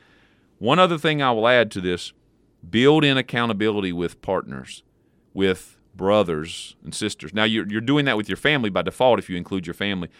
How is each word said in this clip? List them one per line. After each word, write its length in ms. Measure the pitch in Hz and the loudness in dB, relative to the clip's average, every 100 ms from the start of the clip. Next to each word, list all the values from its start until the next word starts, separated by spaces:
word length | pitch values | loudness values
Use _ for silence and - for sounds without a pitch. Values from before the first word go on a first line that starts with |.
| _ _ _ _ _ - | _ _ _ _ _ -6
One 200 | 110 170 | 0 4
other 180 | 185 160 | 4 2
thing 240 | 160 147 | -2 0
I 120 | 135 | 0
will 160 | 113 113 | 2 4
add 240 | 123 107 | 4 2
to 80 | 101 | -2
this, 320 | 90 87 - - _ _ _ _ 85 | -4 -4 -8 -18 _ _ _ _ -4
build 360 | 107 135 156 | 4 6 6
in 120 | 147 131 | 4 2
accountability 760 | 123 123 117 101 107 104 95 | -2 -2 -2 0 -2 0 -2
with 300 | 87 85 - | -4 -6 -6
partners, 600 | - 92 - 67 64 - _ _ _ _ _ | -4 -4 -4 -12 -14 -20 _ _ _ _ _
with 420 | 92 95 90 - _ _ 92 | -2 0 0 -6 _ _ -4
brothers 800 | 95 104 90 78 82 - - - | 2 2 2 -2 -6 -12 -16 -18
and 100 | - | -14
sisters. 400 | - 107 - - | -6 -6 -6 -8
Now, 100 | 107 | -2
you're, 220 | 110 110 95 | 0 0 -2
you're 120 | 107 | -4
doing 240 | 117 147 | 0 0
that 120 | 139 107 | 2 0
with 120 | 101 | -2
your 80 | 92 | -2
family 340 | 143 147 110 | 0 0 0
by 120 | 90 | -2
default 360 | 87 - 127 104 | -2 2 4 4
if 100 | - | 0
you 80 | 87 | -8
include 300 | 85 95 82 | -6 -6 -6
your 80 | |
family. 340 | - 101 92 82 - | -6 -6 -4 -8 -14